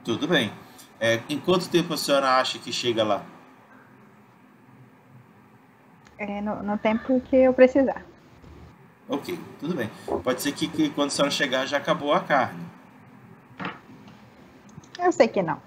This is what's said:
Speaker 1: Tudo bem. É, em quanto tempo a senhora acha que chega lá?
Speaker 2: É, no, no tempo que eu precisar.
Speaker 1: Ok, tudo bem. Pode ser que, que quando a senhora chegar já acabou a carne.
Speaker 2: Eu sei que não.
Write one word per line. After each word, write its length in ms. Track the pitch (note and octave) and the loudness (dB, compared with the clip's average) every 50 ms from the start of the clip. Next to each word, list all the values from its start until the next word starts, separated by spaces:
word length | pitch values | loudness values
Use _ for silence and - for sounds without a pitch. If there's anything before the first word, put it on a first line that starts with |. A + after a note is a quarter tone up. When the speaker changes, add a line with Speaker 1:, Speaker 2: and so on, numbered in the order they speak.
| - | -4
Speaker 1:
Tudo 240 | - F3 - C3 D#3+ | -4 -4 -2 0 0
bem. 240 | F3 C#3+ A2+ G2+ F2+ - - - - - - - - - | 0 0 0 -2 -6 -12 -20 -20 -20 -20 -20 -20 -8 -2
É, 200 | A2+ A#2 A2+ A#2 B2 - | 0 0 0 0 -2 -6
em 100 | D3 C3+ | -8 -4
quanto 300 | - F3 F3+ F3+ F3 - | 0 0 0 0 0 0
tempo 260 | - E3+ D#3+ E3+ D#3+ | 0 0 0 0 -6
a 20 | |
senhora 420 | C#3 - - C#3+ C#3 C3+ C3 B2+ C3 | -6 0 2 2 2 4 4 2 2
acha 200 | B2+ - - B2 | 2 0 -6 -8
que 140 | - B2+ | -8 -8
chega 300 | A2+ - - B2 A2 A2+ A2 | -8 -2 -2 0 0 2 2
lá? 180 | G#2+ G2+ F#2+ - - - - - - - - - _ - - - - - - - - - - - _ _ _ - - - _ - - - - - - - - _ - - - - - - - - - - - _ _ _ _ _ - - - - - - - | 2 0 -2 -2 -12 -20 -20 -20 -20 -20 -20 -20 _ -20 -20 -20 -20 -20 -20 -20 -20 -20 -20 -20 _ _ _ -20 -20 -20 _ -20 -20 -20 -20 -20 -20 -20 -20 _ -20 -20 -20 -20 -20 -20 -20 -20 -20 -20 -20 _ _ _ _ _ -20 -20 -20 -20 -20 -12 -10
Speaker 2:
É, 220 | G#3 G3+ G3+ G3+ | -8 -8 -6 -6
no, 220 | G#3 G#3+ G#3 - | -6 -6 -6 -6
no 160 | - G3+ G#3 G#3+ | -4 -4 -6 -2
tempo 420 | - A3 A3 A#3 - - C4 B3+ | 0 0 0 0 0 0 0 0
que 160 | B3+ - - | 0 2 4
eu 160 | C4 C4 C4 | 6 6 6
precisar. 500 | B3+ B3+ B3+ B3+ B3+ C#4+ C4+ A3 - - - - - - - - - - - - - - - - - - - - _ _ _ - | 8 8 6 8 8 4 4 4 0 -4 -10 -18 -20 -20 -20 -20 -20 -20 -20 -20 -20 -20 -20 -20 -20 -20 -20 -20 _ _ _ -6
Speaker 1:
Ok, 300 | C3+ C#3+ - - F2+ E2+ - - - - | -6 -6 -4 -6 -8 -8 -10 -16 -14 -10
tudo 140 | C#3 D#3 F3+ | -6 -6 -4
bem. 160 | C3 A2 G#2+ - - - - - - | -4 -4 -6 -8 -12 -8 -6 -6 -2
Pode 180 | - B2+ B2+ B2 | 0 -2 -2 0
ser 120 | - C#3+ | -2 -4
que, 160 | C#3 - D#3+ D3 | -2 -2 -4 -4
que 200 | - - D#3 C#3+ | 0 0 0 0
quando 180 | C#3+ - C#3+ C#3 | 0 -2 -2 -2
a 20 | |
senhora 200 | - - C#3+ C#3+ | 0 0 0 0
chegar 360 | C#3+ - D3+ C3+ B2 C3 C3+ | 2 -2 -2 0 0 -2 -2
já 100 | C3 D3 | 0 -2
acabou 360 | C#3+ C#3+ E3+ D3+ C3+ C#3+ C#3+ | -2 0 0 -2 -2 0 0
a 80 | D#3 F#3+ | 0 0
carne. 440 | F#3 - D#3 C3+ A#2 G2 F2+ E2+ E2+ E2+ - - - - - - - - - - - - - - - - - - - - - - - - - - - - - - - - - - - - - - - - - - - - - - | 2 2 2 2 2 0 -4 -12 -14 -16 -18 -20 -20 -20 -20 -20 -20 -20 -20 -20 -20 -20 -20 -20 -20 -20 -14 -10 -10 -10 -10 -12 -20 -20 -20 -20 -20 -20 -20 -20 -20 -20 -20 -20 -20 -20 -20 -20 -20 -20 -20 -20 -20 -20 -10 0
Speaker 2:
Eu 140 | F4 F4+ | 0 0
sei 160 | F4 - C4 A3+ | 4 4 2 4
que 140 | - G#3+ | 4 -2
não. 180 | F3+ D#3 C#3+ - - | -2 -4 -6 -8 -12